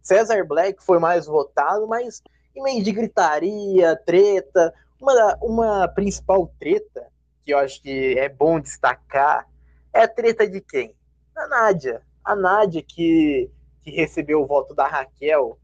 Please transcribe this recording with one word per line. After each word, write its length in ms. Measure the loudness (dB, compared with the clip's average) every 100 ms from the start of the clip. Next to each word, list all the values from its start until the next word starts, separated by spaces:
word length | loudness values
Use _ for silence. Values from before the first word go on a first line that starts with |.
César 420 | 2 2 2 -2
Black 380 | 0 0 -2 -4
foi 160 | 2 2
mais 260 | 4 0
votado, 640 | 0 -2 -2 -2 -2 -2 -4
mas 340 | -6 -6 -14 _ _ _
em 60 | -6
meio 220 | -4 -2
de 80 | -2
gritaria, 1040 | -4 -2 0 0 0 -4 -6 0 4 4 2
treta, 680 | 2 4 4 2 0 2 2 _ _ _
uma 160 | 2
da-, 220 | 4 4 2
uma 460 | -4 -2 0 0 -2
principal 680 | -2 -4 -4 0 0 0 _
treta, 480 | -2 -2 -4 -20 -20 _ _ _
que 100 | -2
eu 40 | -2
acho 240 | -2 -6
que 360 | -10 -4 -2 0
é 120 | -2
bom 300 | 0 0 0
destacar, 880 | -4 -2 -2 -2 _ 0 0 0 -6 _ _ _ _
é 120 | 0
a 40 | 0
treta 400 | 2 -2 0 -2
de 140 | -2
quem? 340 | _ -8 -8 _ _ _ _
Da 140 | -14 -6
Nádia. 540 | 0 2 0 -4 -10 _ _
A 120 | -6
Nádia 480 | -2 0 2 0 -2
que, 680 | -10 -4 2 4 2 0 -6 -12 _ _
que 100 | -10
recebeu 500 | -4 -4 -4 -2 -2
o 40 | 0
voto 260 | -2 -2
da 120 | -4 -4
Raquel 720 | -4 -10 _ -2 0 -2 -8